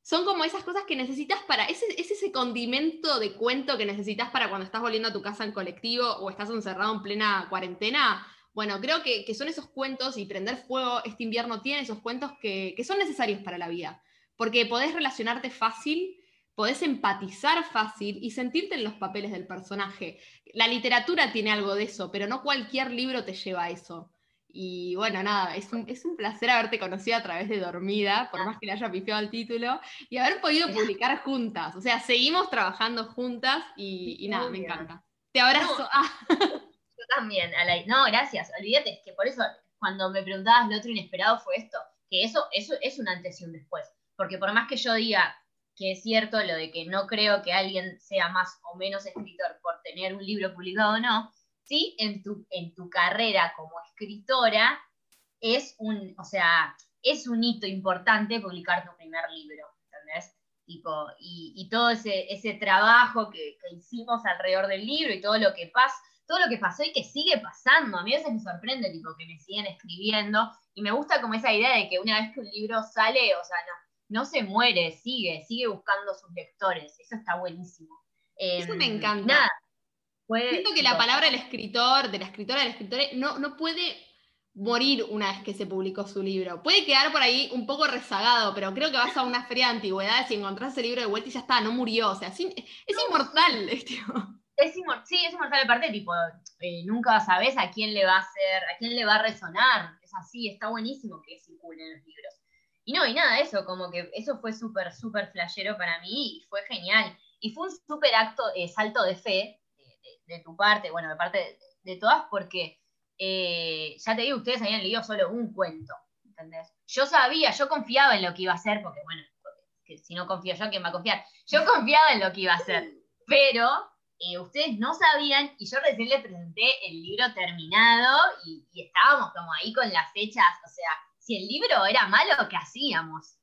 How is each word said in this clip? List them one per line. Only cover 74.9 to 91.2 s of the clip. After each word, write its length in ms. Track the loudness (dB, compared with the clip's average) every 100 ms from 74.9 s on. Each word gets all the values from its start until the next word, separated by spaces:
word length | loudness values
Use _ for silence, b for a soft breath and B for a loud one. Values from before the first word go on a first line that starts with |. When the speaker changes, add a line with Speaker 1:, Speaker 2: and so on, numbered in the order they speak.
Speaker 2:
sigue, 520 | -4 -8 -4 -4 -6 -8
sigue 200 | -4 -4
buscando 460 | -4 -2 -2 -2 -10
sus 160 | _
lectores. 680 | -14 -14 _ -2 -2 -8 _
Eso 160 | _ -12
está 200 | -6 -4
buenísimo. 600 | -6 -10 -16 _ -20 -20 _ _ _ _
Speaker 1:
Eso 400 | -4 -4 -4 -2
me 100 | -2
Speaker 2:
Em, 100 | 0
Speaker 1:
encanta. 300 | -2 -2 2 4
Speaker 2:
nada, 160 | 4 0 _ _ _ _ _ _ -4
fue 220 | -2 0
Speaker 1:
Siento 240 | 0 0
que 80 | 2
la 80 | 4
Speaker 2:
tipo 80 | 4
Speaker 1:
palabra 260 | 4 4 4
del 80 | 2
escritor, 720 | -6 -10 -4 2 4 4 2
de 100 | -4
la 60 | -8
escritora, 360 | -10 -4 0
del 100 | 0
escritor, 280 | -4 -6 -2 -2
no, 240 | -2 -2 -2
no 160 | -6 -2
puede 400 | -4 -2 -6 -6 -18 b b b _
morir 520 | -8 0 2 4 2 0
una 220 | -2 -2
vez 120 | -4
que 100 | -8
se 120 | -8 -4
publicó 420 | -4 -4 -4 -6
su 160 | -4
libro. 400 | -4 -4 -6 -4
Puede 220 | 4 4 6
quedar 260 | 4 4
por 100 | 4
ahí 280 | 4 4 0
un 140 | -4 -4
poco 200 | 0 0
rezagado, 640 | 0 -4 0 4 4 4 0
pero 180 | -4
creo 160 | 0 0
que 80 | 2
vas 180 | 2 0
a 60 |
una 220 | 0 -2 -2
feria 220 | 2 2
de 60 | 2
antigüedades 560 | -2 -2 2 2 2
y 40 | -2
encontrás 420 | -2 -4 -4 -2
el 60 |
libro 180 | -2 -2
de 60 | 0
vuelta 220 | -2